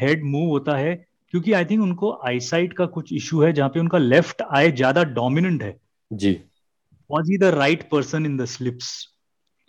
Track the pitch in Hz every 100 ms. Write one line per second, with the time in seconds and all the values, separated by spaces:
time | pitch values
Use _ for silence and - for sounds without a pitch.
0 | 135 160 147 139 170 143 139 143 151 175
1 | _ _ _ 175 175 196 175 220 196 175
2 | 202 - 127 123 123 165 180 - 175 165
3 | 156 - - 160 156 147 139 165 170 175
4 | 123 143 - - - 139 160 131 131 147
5 | 165 120 123 147 185 156 107 90 _ _
6 | - 104 98 87 - _ _ _ _ _
7 | - 151 165 196 190 151 139 160 - 151
8 | 135 160 156 135 120 - 123 123 - -
9 | - _ _ _ _ _